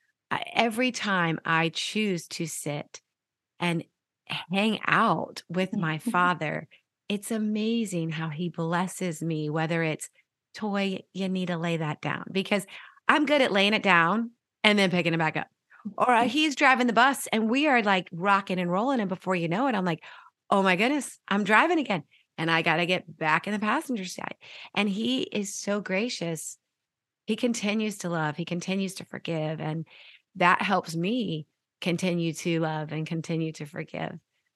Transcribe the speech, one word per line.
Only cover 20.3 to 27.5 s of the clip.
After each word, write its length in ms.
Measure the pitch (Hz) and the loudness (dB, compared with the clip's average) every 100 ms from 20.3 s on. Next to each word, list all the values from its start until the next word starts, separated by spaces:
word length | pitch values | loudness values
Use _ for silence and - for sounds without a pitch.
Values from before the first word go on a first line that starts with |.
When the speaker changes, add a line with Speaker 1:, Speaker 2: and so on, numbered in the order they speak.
| _ _ | _ _
Speaker 1:
"Oh 140 | 202 | 2
my 100 | 190 | 4
goodness, 460 | 180 233 294 247 - - | 4 2 0 -4 -12 -4
I'm 160 | 196 | -2
driving 340 | 196 220 320 339 | 4 4 6 2
again." 240 | 277 185 - _ _ - | 0 -2 -4 _ _ -4
And 120 | 165 | 0
I 120 | 165 | 2
gotta 240 | 170 160 175 | 2 2 2
get 300 | 185 - 156 | -2 -4 -6
back 300 | 156 156 190 | 0 0 0
in 60 | |
the 80 | 208 | -4
passenger 440 | 208 262 320 240 | 0 -2 -2 -6
side. 300 | 185 - - - - - - | -6 -10 -10 -12 -18 -20 -8
And 140 | - 208 | -2 0
he 340 | 196 226 254 | 0 -2 -2
is 320 | - - 196 | -2 -4 -6
so 260 | - - 202 | -6 -4 -4
gracious. 800 | 185 190 240 - 170 160 - - _ _ _ _ _ _ - | -2 -2 -2 -4 -4 -6 -8 -16 _ _ _ _ _ _ -6
He 100 | 214 | -2
continues 640 | 247 | 0